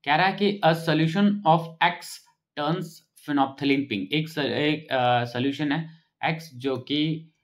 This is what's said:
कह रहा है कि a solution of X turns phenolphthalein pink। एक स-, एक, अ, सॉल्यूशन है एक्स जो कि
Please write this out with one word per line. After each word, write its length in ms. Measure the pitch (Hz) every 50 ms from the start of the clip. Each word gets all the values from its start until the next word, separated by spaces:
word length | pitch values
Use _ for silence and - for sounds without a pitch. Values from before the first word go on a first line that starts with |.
| -
कह 100 | 139 147
रहा 120 | 160 185
है 100 | 196 190 196
कि 200 | 202 196 - - -
a 40 | 160
solution 560 | 165 165 - 165 151 156 160 165 160 202 208
of 340 | 202 - - - 160 165 165 - - - _ -
X 280 | - - - - - - - _ _ _ _ _ _ _ 147
turns 260 | 147 151 165 185 175 160 - - _ _ _ - -
phenolphthalein 540 | 151 147 143 135 131 127 - 143 139 139 139
pink। 320 | 135 - 110 98 90 -
एक 180 | 139 160 156 160
स-, 80 | -
एक, 560 | 151 139 123 110 123 147 151 151 156 160 - 135
अ, 320 | 131 123 123 123 120 120
सॉल्यूशन 460 | 123 - 123 127 139 139 151 156 147
है 180 | 143 165 160 - - _ _ _ _ _ -
एक्स 300 | 151 160 160 - - 127
जो 220 | 123 127 135 131
कि 540 | 123 123 - 143 143 151 160 160 160 - - _ _